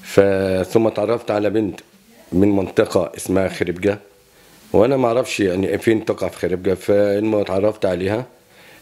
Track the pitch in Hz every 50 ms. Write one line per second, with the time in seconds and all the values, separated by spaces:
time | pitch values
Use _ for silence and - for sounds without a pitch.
0 | - - - - 98 98 98 95 95 95 95 92 90 - - 113 113 110 - -
1 | 104 107 117 113 - - 107 104 104 101 95 110 107 92 - - - _ _ _
2 | _ _ - - - - - 90 101 104 101 98 92 87 - - 107 - - 101
3 | 85 - - - - - 95 95 95 90 87 - - 85 87 87 95 101 101 107
4 | - - _ _ _ _ _ - - - - - - - - 95 107 127 139 131
5 | 127 117 113 123 123 - - - 104 95 87 95 95 87 104 98 - 117 113 110
6 | - - 104 - 98 90 - - - 85 90 90 90 98 92 92 - - 104 101
7 | 104 101 101 104 107 110 107 104 101 95 92 98 98 107 110 - - 95 92 87
8 | 92 95 104 117 127 - - _ _ _ _ - - - - -